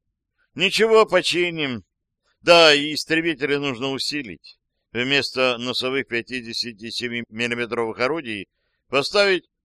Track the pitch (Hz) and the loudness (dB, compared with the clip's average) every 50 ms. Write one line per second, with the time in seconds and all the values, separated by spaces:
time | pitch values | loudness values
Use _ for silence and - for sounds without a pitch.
0 | _ _ _ _ _ _ _ _ _ _ - 139 180 196 - - 220 226 220 220 | _ _ _ _ _ _ _ _ _ _ -6 -2 -2 0 2 2 4 6 6 6
1 | 214 - 180 180 - - 151 175 175 175 165 160 147 135 120 104 - _ _ _ | 6 6 4 0 2 2 0 0 -2 -2 -2 -4 -4 -4 -4 -6 -10 _ _ _
2 | _ _ _ _ _ _ _ _ - 165 175 170 165 156 147 143 147 151 147 - | _ _ _ _ _ _ _ _ 4 6 8 8 10 8 6 6 2 -2 -6 -6
3 | - - 160 160 165 170 156 120 143 139 143 143 143 139 123 110 135 135 135 123 | -4 -2 -2 0 0 -2 -4 -2 -2 -2 -2 -2 -2 -4 -4 -4 -6 -6 -6 -6
4 | - - 143 147 135 101 82 - _ - - _ _ _ _ _ _ _ - 113 | -6 -6 -6 -8 -10 -12 -14 -16 _ -20 -20 _ _ _ _ _ _ _ -6 -4
5 | 123 131 143 139 120 - - 131 131 127 120 117 120 127 113 - 123 127 135 135 | -2 0 0 0 0 -2 -2 0 0 0 0 -2 -4 -6 -6 -4 -4 -4 -4 -4
6 | 123 - 117 117 107 110 127 127 113 117 113 - - 120 110 95 113 113 - - | -4 -4 -6 -6 -6 -6 -10 -10 -10 -8 -8 -8 -8 -8 -10 -12 -12 -12 -10 -8
7 | 123 120 117 120 117 - 107 113 120 117 120 120 120 104 117 117 117 113 104 - | -8 -6 -6 -8 -10 -10 -8 -6 -4 -4 -4 -4 -4 -4 -4 -4 -4 -4 -4 -2
8 | 123 131 156 165 165 147 107 98 92 _ _ _ _ _ _ _ _ - 123 139 | -2 -2 -2 -4 -6 -8 -10 -10 -10 _ _ _ _ _ _ _ _ -4 -2 -2
9 | 143 - - 208 202 196 185 165 - _ _ _ | -2 0 0 2 2 2 2 0 -4 _ _ _